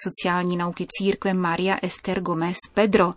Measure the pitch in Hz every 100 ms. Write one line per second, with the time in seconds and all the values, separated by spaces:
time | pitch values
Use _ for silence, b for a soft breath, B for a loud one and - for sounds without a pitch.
0 | 185 - 185 175 180 175 175 175 175 -
1 | 196 190 196 185 175 170 185 - 180 -
2 | - 185 180 165 170 180 - - 214 190
3 | 175